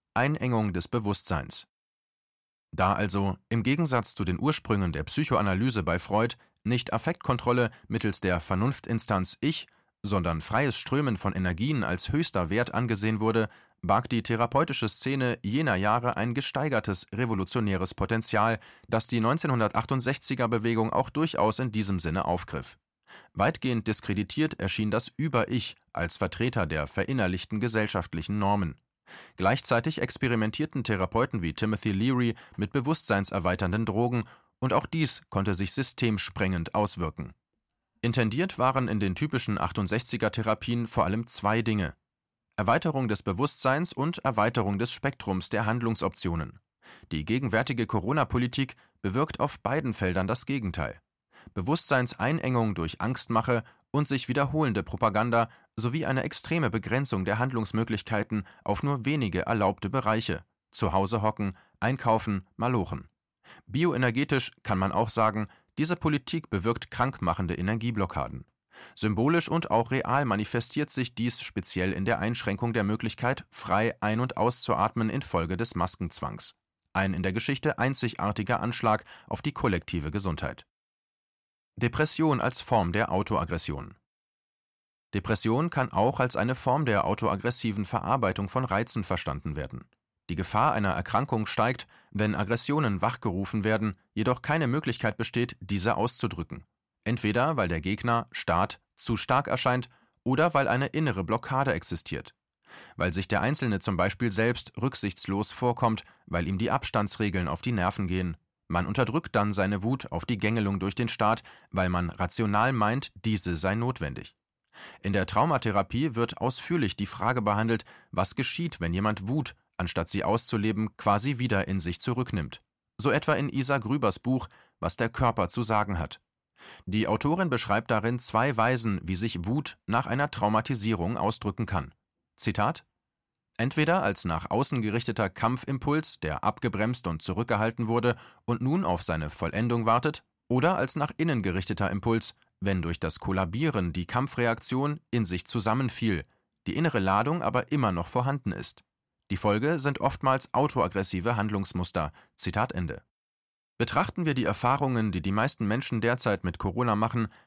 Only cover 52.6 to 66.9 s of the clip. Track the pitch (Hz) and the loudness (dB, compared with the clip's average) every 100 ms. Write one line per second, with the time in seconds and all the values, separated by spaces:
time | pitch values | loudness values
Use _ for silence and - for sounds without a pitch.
52.6 | 110 90 82 - 107 127 - 113 127 120 | 0 0 -4 -2 -4 -2 0 2 2 0
53.6 | - _ _ 143 147 135 - 127 139 156 | -2 _ _ -2 0 -2 0 0 2 2
54.6 | 143 101 - - 113 104 120 117 113 - | 2 0 -2 0 2 4 4 4 2 -4
55.6 | _ - 117 156 - 131 - - - 165 | _ -4 -2 -2 0 -2 -2 -4 -2 0
56.6 | 123 107 - 123 139 98 92 110 131 117 | 2 0 0 0 0 0 0 0 0 0
57.6 | 107 110 113 107 - 107 107 107 - - | -2 -2 -2 -4 -2 -2 -2 -4 -6 -8
58.6 | - 101 143 139 135 151 110 87 - 110 | -4 -2 0 -2 0 0 0 0 0 2
59.6 | 98 - - 135 107 110 - 82 - _ | 2 0 -2 0 2 0 0 -4 -8 _
60.6 | _ - 98 95 98 113 107 - 101 - | _ -2 2 2 2 2 0 0 -4 -6
61.6 | _ _ 110 135 - 113 110 98 - - | _ _ -2 0 2 2 2 -2 -4 -4
62.6 | 120 117 90 - - _ _ _ - - | 0 0 -2 -6 -12 _ _ _ -20 -20
63.6 | - 139 175 143 127 117 143 139 - - | -8 0 0 2 2 0 0 0 -2 -8
64.6 | - 95 95 104 104 117 110 107 104 - | -2 0 2 2 0 2 2 2 -4 -10
65.6 | _ - 156 175 156 143 - 165 - 98 | _ -4 -2 0 0 0 -2 -4 -2 0
66.6 | 107 117 - | 0 -2 -4